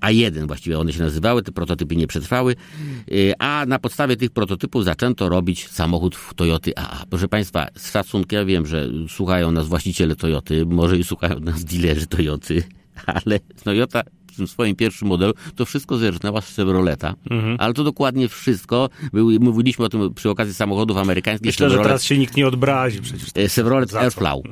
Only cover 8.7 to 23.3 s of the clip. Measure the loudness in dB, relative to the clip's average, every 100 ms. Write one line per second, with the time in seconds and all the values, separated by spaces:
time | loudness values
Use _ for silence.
8.7 | -2 -4 -4 -8 -4 0 2 2 2 0
9.7 | -2 -2 0 0 2 0 -2 0 0 2
10.7 | 2 4 4 0 -2 -2 -2 -4 -4 -4
11.7 | 0 2 0 0 0 0 -2 -2 -2 -2
12.7 | -8 _ -10 -4 -2 0 -2 -2 -8 -2
13.7 | 0 0 -2 -4 _ _ -8 -8 -2 -2
14.7 | 0 0 0 0 2 2 0 -6 -6 -4
15.7 | -4 -4 0 0 0 -4 -4 -6 -2 2
16.7 | 4 2 0 -4 -8 -4 -2 -2 0 0
17.7 | 0 -2 0 0 2 -2 0 0 0 0
18.7 | 0 0 -4 -4 2 4 6 6 6 4
19.7 | 2 0 0 -2 -2 -2 0 -2 -2 -2
20.7 | 0 0 2 2 0 0 -2 -2 2 4
21.7 | 4 4 2 2 2 2 2 2 2 2
22.7 | 2 0 -2 -8 -10 -8